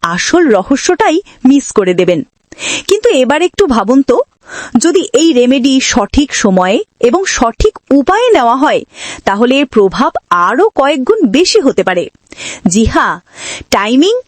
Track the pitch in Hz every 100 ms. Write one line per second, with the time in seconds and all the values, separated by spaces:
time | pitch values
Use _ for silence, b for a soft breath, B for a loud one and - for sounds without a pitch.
0 | 165 180 - 349 320 196 196 277 - 359
1 | 415 320 - b 254 277 - - 185 180
2 | 180 165 - _ _ B B B B 427
3 | 480 294 247 302 359 - 370 226 196 269
4 | 269 254 - _ B B B 233 330 349
5 | - 262 330 247 247 277 262 262 - 247
6 | 202 - 294 - 208 185 185 240 - -
7 | 240 339 381 - 349 - 440 - - 277
8 | 247 427 494 349 233 - 285 196 - B
9 | B B - 196 240 269 285 220 196 -
10 | 302 - - 180 180 262 427 - 269 302
11 | 254 440 262 254 370 440 269 - 185 180
12 | - _ _ B B B 185 196 220 311
13 | 220 165 _ B B B B 214 214 262
14 | 370 494